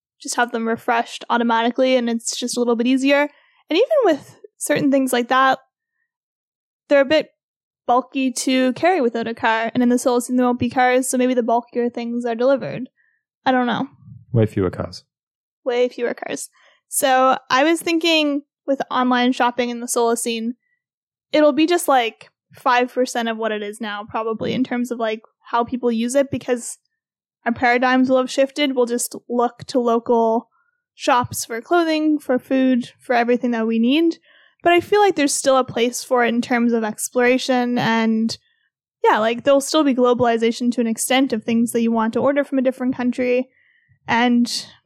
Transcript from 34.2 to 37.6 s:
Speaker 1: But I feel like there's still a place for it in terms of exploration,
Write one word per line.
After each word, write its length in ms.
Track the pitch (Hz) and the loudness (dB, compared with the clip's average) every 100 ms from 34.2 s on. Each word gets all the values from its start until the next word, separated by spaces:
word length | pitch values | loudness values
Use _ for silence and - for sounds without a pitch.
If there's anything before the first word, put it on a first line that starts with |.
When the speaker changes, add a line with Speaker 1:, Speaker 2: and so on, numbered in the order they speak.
| _ _ _ _ | _ _ _ _
Speaker 1:
But 120 | 349 | 2
I 80 | 349 | 2
feel 180 | 339 415 | 2 2
like 160 | 403 320 | 2 2
there's 180 | 285 | 0
still 220 | - 277 262 | 0 2 2
a 80 | |
place 400 | 254 247 240 240 | 2 -2 -2 -4
for 220 | - 247 233 | -2 0 0
it 20 | |
in 120 | 233 | 0
terms 320 | 240 240 233 | -2 0 2
of 100 | 226 | 0
exploration, 920 | 214 220 - 254 247 254 - 254 | -2 -6 -6 0 2 2 0 -2